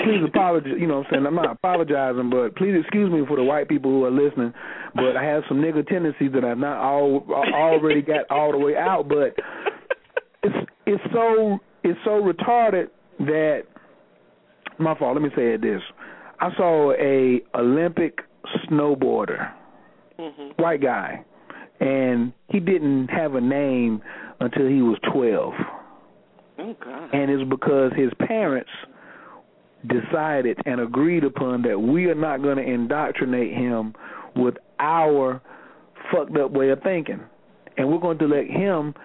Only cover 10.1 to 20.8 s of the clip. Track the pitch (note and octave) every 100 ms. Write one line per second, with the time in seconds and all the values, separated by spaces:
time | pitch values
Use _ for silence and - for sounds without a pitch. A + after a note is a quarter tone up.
10.1 | - - _ G3+ - F#3 - - G3+ -
11.1 | A#3 A3+ A3 G#3+ G3 - _ F3+ E3+ A3
12.1 | G#3+ G3 E3 - A#3+ A3+ F#3 - - _
13.1 | - C#3 D#3 D#3 C#3 - - - - _
14.1 | _ _ _ _ _ - - D#3+ D#3 C3
15.1 | C#3 D3 D3 A#2 A2 A2+ G2 - - -
16.1 | - - - F3+ F3+ F3+ D#3+ D3 C3 C#3
17.1 | C3+ C3 B2 - A#2+ A#2+ C#3+ F3 E3+ E3
18.1 | - - _ - - - D3+ D3 C3+ B2+
19.1 | A2+ G2+ - - - - - - _ _
20.1 | - E3 C#3+ C#3+ - E3 D3+